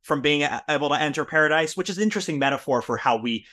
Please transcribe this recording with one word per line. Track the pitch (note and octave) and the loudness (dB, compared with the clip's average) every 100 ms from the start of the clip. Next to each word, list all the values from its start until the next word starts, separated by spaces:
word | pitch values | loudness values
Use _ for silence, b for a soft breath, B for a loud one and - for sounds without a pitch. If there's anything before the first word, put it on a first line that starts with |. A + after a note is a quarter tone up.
from | - D3 | -4 0
being | C#3 D3 | 2 2
a-, | C#3+ A#2 - | 0 -4 -2
able | D3 C#3+ | -2 0
to | C#3+ | 0
enter | D3+ C#3+ C#3+ | 0 -2 -2
paradise, | D#3+ D3+ D#3 D#3+ F#3+ | 2 4 4 0 -2
which | F3+ | -6
is | F#3+ | 0
an | |
interesting | A3 G#3 F#3 D3+ | 0 0 -4 0
metaphor | C3+ C3+ - B2 | 0 0 0 0
for | - A#2 | 0 -2
how | C3+ A#2 | 0 0
we | A#2+ A2+ b | 0 -4 b